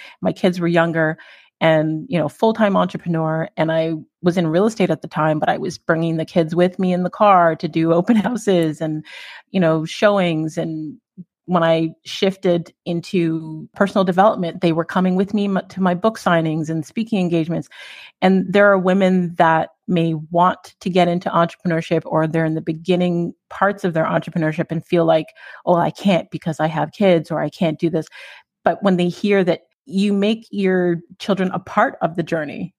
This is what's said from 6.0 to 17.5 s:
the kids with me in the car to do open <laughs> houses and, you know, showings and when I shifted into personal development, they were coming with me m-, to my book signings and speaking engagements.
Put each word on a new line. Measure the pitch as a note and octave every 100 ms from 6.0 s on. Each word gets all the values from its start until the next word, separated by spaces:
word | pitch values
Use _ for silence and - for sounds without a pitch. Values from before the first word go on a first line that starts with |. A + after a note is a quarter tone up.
| E3 D#3+
the | D#3+
kids | F3+ D#3+
with | E3 F3+ F3+
me | F#3
in | F3+
the | F3+
car | - G#3 F#3 E3+ D#3+
to | E3
do | D#3+ E3
open | E3+ F3+ A3
<laughs> |
houses | G3 B3 - F3+ D#3+ D3+
and, | D#3+ D#3 - - - - -
you | F#3+
know, | E3 D#3+
showings | D#3+ - G#3+ G3+ F3 D#3 D#3 D#3+
and | E3 D#3 D3+ - _ - - _ -
when | F3+
I | E3 E3 D#3+ -
shifted | - - F#3+ F#3+ F#3 F3 D#3+ _
into | - E3+ - F3+ E3 D#3+ D#3+ D#3 -
personal | - G3 G#3+
development, | F#3+ F3+ G#3+ - E3+ F3+
they | F3
were | D#3+
coming | E3 F#3+ F#3
with | F3+ G3
me | G#3+
m-, | G3+ F#3+ -
to | F#3
my | F#3+
book | F3 A3 A3
signings | F#3+ E3+ D#3+ D#3 D#3
and | D#3+
speaking | D3+ - A3 G3+
engagements. | F3+ E3+ D#3+